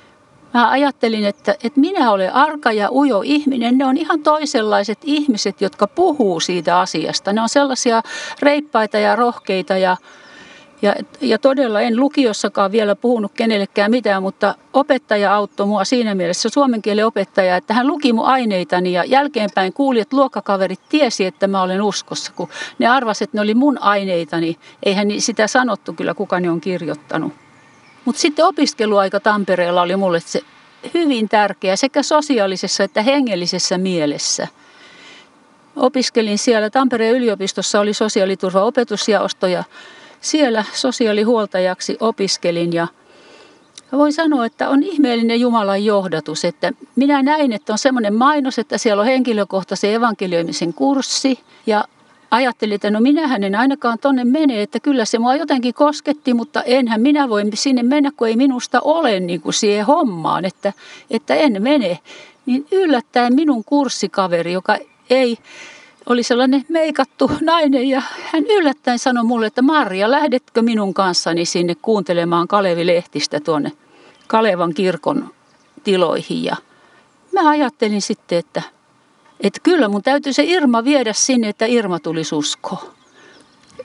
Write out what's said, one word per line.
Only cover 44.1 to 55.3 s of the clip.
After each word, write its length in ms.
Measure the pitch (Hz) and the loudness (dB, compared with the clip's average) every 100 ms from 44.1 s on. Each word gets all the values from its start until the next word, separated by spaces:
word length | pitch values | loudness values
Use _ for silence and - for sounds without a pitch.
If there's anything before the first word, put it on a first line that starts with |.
sanoa, 320 | 294 320 285 226 | 2 0 0 -2
että 240 | - - | -4 0
on 140 | 277 | 0
ihmeellinen 560 | 339 311 262 233 226 233 | 0 2 2 2 2 2
Jumalan 460 | 247 233 196 196 208 | 2 2 0 0 2
johdatus, 600 | 202 185 156 151 156 175 | 0 0 -4 -6 -4 -4
että 260 | - 175 277 - - | -2 -4 -6 -6 0
minä 280 | 277 285 | 2 2
näin, 300 | 269 302 285 | 2 2 0
että 200 | 208 - | -2 -4
on 60 | 214 | 0
semmoinen 340 | 269 254 208 | 0 0 0
mainos, 460 | 214 262 302 269 - | 2 2 2 -2 -4
että 180 | 214 214 | -4 -2
siellä 240 | 233 202 | 0 2
on 60 | 214 | 2
henkilökohtaisen 840 | 262 247 214 196 190 175 190 202 | 2 0 0 -2 -4 -4 -4 0
evankelioimisen 800 | 226 240 208 185 170 170 - 170 | 0 0 -2 -2 -2 -2 -4 -4
kurssi 640 | - 269 277 - - 269 254 _ - - | 0 0 0 -2 -2 -2 -2 _ -10 -2
ja 200 | 208 - _ _ _ - | -2 -2 _ _ _ -2
ajattelin, 440 | 226 262 226 220 202 | 0 0 -2 -4 -2
että 160 | 208 | 0
no 80 | 214 | 2
minähän 440 | 247 294 302 240 | 2 2 2 0
en 120 | 196 202 | -2 0
ainakaan 440 | 262 277 240 226 | 0 0 -2 -2
tonne 240 | 277 262 | 0 0
mene, 380 | 240 285 302 226 | 2 2 2 0
että 180 | 208 226 | -4 -4
kyllä 260 | - 262 214 | 0 0 0
se 140 | - | -2
mua 160 | 240 | 0